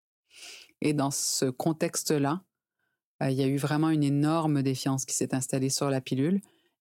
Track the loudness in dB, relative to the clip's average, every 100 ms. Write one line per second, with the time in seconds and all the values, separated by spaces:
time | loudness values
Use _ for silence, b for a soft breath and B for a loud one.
0 | _ _ _ B B B B B 0 2
1 | 0 -2 -2 0 -2 0 -2 0 -2 -2
2 | 0 0 0 -2 -6 _ _ _ _ _
3 | _ -6 -2 0 0 0 0 0 2 2
4 | 2 2 2 2 2 2 2 0 0 -2
5 | -2 -4 -2 -2 -2 -2 0 0 0 -2
6 | -2 0 2 0 b b b b